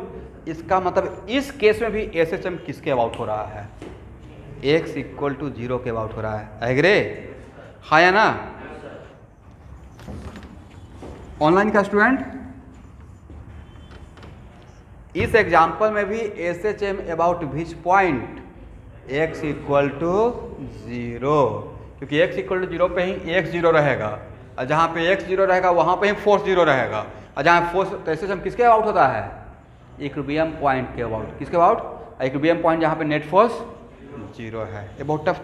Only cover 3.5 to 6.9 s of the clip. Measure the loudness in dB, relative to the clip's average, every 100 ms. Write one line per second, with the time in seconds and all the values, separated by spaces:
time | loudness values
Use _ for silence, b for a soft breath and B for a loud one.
3.5 | -10 -14 -16 -18 -16 -18 -20 -20 -18 -18
4.5 | -6 0 0 0 -8 -10 -6 -6 -4 -8
5.5 | -8 -4 -4 -4 -4 -6 -6 -6 -6 -10
6.5 | -6 0 4 4